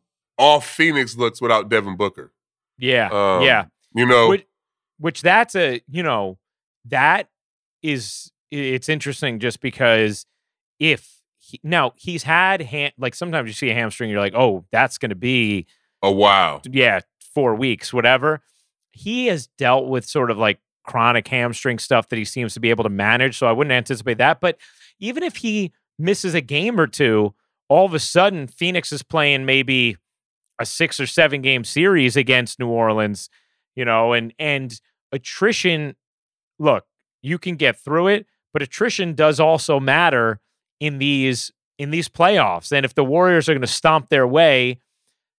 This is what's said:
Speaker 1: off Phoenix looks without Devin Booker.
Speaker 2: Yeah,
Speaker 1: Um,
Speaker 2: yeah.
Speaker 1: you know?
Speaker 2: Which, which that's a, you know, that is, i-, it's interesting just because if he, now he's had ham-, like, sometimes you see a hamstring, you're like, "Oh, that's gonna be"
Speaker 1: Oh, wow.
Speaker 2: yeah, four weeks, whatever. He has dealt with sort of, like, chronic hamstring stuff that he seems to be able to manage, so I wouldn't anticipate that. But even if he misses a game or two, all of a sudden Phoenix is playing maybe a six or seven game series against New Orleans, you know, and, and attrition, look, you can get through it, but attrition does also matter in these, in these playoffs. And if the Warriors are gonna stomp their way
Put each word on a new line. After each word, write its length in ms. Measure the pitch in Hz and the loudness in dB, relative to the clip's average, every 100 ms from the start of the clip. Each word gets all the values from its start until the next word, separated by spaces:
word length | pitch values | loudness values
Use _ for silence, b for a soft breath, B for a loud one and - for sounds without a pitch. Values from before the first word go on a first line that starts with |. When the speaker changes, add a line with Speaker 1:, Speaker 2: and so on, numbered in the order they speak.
| _ _ _ - | _ _ _ 2
Speaker 1:
off 300 | 139 147 - | 4 4 0
Phoenix 480 | - 160 147 120 117 | -2 0 0 -4 -2
looks 240 | 120 - | -4 -2
without 280 | 120 110 104 | 2 2 2
Devin 280 | 113 98 92 | -2 -2 -4
Booker. 340 | 101 - 64 _ _ _ _ _ | -4 -6 -20 _ _ _ _ _
Speaker 2:
Yeah, 300 | 123 123 104 | -2 0 0
Speaker 1:
Um, 340 | 101 98 92 | 0 0 2
Speaker 2:
yeah. 220 | 135 113 92 _ _ | 4 2 0 _ _
Speaker 1:
you 120 | 113 123 | -2 4
know? 240 | 123 113 | 6 6
Speaker 2:
Which, 160 | 196 - _ _ _ _ _ | 2 -2 _ _ _ _ _
which 220 | 156 - | -8 -2
that's 340 | 170 202 233 196 | 2 2 2 0
a, 260 | 160 123 _ | -2 -2 _
you 160 | 151 | -6
know, 340 | 170 117 98 92 _ _ _ _ 117 | -2 -2 -4 -10 _ _ _ _ -6
that 440 | 135 143 190 - _ _ _ _ _ | 2 2 2 -2 _ _ _ _ _
is, 500 | 156 139 101 - - _ _ | -6 -6 -6 -14 -18 _ _
i-, 40 | 147 | -8
it's 340 | 135 127 - | -4 -4 -2
interesting 500 | 156 147 135 143 113 | -4 -4 -6 -6 -4
just 220 | 120 110 | -6 -4
because 640 | 127 - 123 113 107 104 - _ _ _ _ _ | -8 0 2 4 2 -2 -12 _ _ _ _ _
if 420 | 156 131 - _ _ _ | -2 -2 -6 _ _ _
he, 220 | _ - | _ -16
now 300 | 156 170 131 - | -2 0 0 -4
he's 260 | - 170 | -10 -8
had 380 | 139 165 185 190 | 0 2 2 0
ham-, 300 | 139 147 143 - | -4 -8 -8 -6
like, 160 | 127 - | -8 -8
sometimes 320 | 175 165 113 | -6 -6 -6
you 60 | |
see 160 | 104 131 | -6 -4
a 40 | |
hamstring, 360 | 117 113 - 113 | -2 -4 -6 -4
you're 100 | 104 | -2
like, 140 | 101 | -2
"Oh, 320 | 104 127 95 82 | 2 0 0 -4
that's 260 | 110 131 - | 0 0 -2
gonna 160 | 120 95 | -8 -6
be" 520 | 120 127 110 101 85 _ _ _ | -2 0 0 -2 -6 _ _ _
Speaker 1:
Oh, 100 | 98 | 0
wow. 500 | 98 101 98 87 73 127 | 4 6 6 4 -2 -6
Speaker 2:
yeah, 320 | 131 123 95 - _ - | 2 2 2 -4 _ -10
four 200 | - 131 107 | -2 0 0
weeks, 380 | 131 110 - | -2 -4 -4
whatever. 480 | 123 117 131 143 156 _ _ _ _ _ | 0 4 4 2 -4 _ _ _ _ _
He 360 | _ 202 240 247 | _ -8 -4 -2
has 200 | 170 120 _ | -4 -8 _
dealt 300 | 127 131 131 | 0 2 0
with 180 | 131 - | -6 -4
sort 260 | 151 123 | -4 -2
of, 60 | 107 | 0
like, 220 | 107 101 _ _ | 0 -2 _ _
chronic 440 | - 123 117 117 104 | -8 0 2 2 0
hamstring 520 | 127 120 113 135 117 | -4 -4 -2 -4 -4
stuff 300 | - 123 - | 0 0 0
that 80 | 113 | -6
he 80 | 104 | -6
seems 280 | - 117 110 | -6 -8 -2
to 40 | |
be 100 | 113 | 0
able 140 | 113 | 0
to 60 | 107 | 0
manage, 480 | 98 101 120 131 - | 0 2 2 0 0
so 80 | 123 | 0
I 40 | |
wouldn't 200 | 113 147 | 0 0
anticipate 460 | 127 117 127 107 113 | 0 -2 -6 -4 2
that. 240 | 131 165 | 2 2
But 160 | 180 - b b b b | -2 -4 b b b b
even 220 | 208 254 | -10 -6
if 140 | 349 - | -8 -6
he 340 | 233 214 185 _ _ - | -6 -4 -6 _ _ -6
misses 340 | 160 202 185 | -4 -2 -2
a 80 | 165 | -4
game 380 | 127 143 202 233 | -4 -4 -2 0
or 80 | 131 | -2
two, 460 | - 135 110 104 - _ _ _ | 2 2 4 2 -4 _ _ _
all 160 | 151 190 | 4 4
of 80 | |
a 60 | 156 | 0
sudden 480 | - 170 196 185 131 | 0 2 2 0 -10
Phoenix 440 | - 175 180 - | -6 -2 -2 -4
is 120 | 143 | -10
playing 420 | - 165 147 139 135 | -6 0 2 2 2
maybe 520 | 135 127 131 120 101 _ _ _ _ _ - | 0 2 0 0 -4 _ _ _ _ _ -12
a 60 | 117 | -10
six 340 | - 165 - | -4 -4 -4
or 80 | 131 | -4
seven 340 | - 156 139 | -2 -2 -4
game 220 | 131 131 | -2 -4
series 520 | 113 - 180 185 131 143 | -4 -2 0 2 2 0
against 440 | 123 127 120 - | 0 0 -2 -8
New 80 | 123 | -6
Orleans, 600 | 117 113 107 107 101 - _ _ _ _ - | -2 0 0 -2 -6 -12 _ _ _ _ -8
you 80 | 120 | -2
know, 280 | 113 113 | 0 2
and, 200 | 120 117 - | 0 -4 -8
and 420 | 151 139 131 110 _ _ _ | -6 -4 -6 -14 _ _ _
attrition, 840 | 139 - - 202 - 185 160 147 - _ _ _ _ _ _ | -12 -12 -4 -2 0 -2 -2 -6 -12 _ _ _ _ _ _
look, 260 | 151 110 - _ _ _ | 0 0 -2 _ _ _
you 160 | 131 170 | -8 -6
can 160 | 185 165 | -6 0
get 240 | 143 113 | 0 0
through 280 | - 156 180 | -4 0 2
it, 200 | 208 214 _ _ | 0 -4 _ _
but 80 | 151 | -8
attrition 520 | 143 - 233 - 180 151 | -8 -4 -4 -2 -6 2
does 240 | 156 147 | 2 4
also 400 | 156 160 - 143 | 2 2 0 -2
matter 600 | 135 143 170 131 113 107 _ _ _ _ | 2 2 4 2 0 -2 _ _ _ _
in 140 | 151 139 | -8 -4
these, 520 | 139 139 135 123 - _ _ _ | -2 0 0 -2 -8 _ _ _
in 140 | 143 | -6
these 180 | 160 160 | -6 -6
playoffs. 640 | - 175 202 110 87 - | 0 2 4 2 -2 -2
And 120 | 143 135 | -2 0
if 80 | |
the 120 | - 135 | 0 0
Warriors 420 | 156 185 170 160 | 2 4 2 2
are 60 | |
gonna 140 | 147 123 | -2 -2
stomp 420 | - 160 156 - | 0 2 2 2
their 180 | 147 127 | 2 2
way 520 | 139 165 135 123 123 _ _ _ _ _ | 4 6 4 0 -6 _ _ _ _ _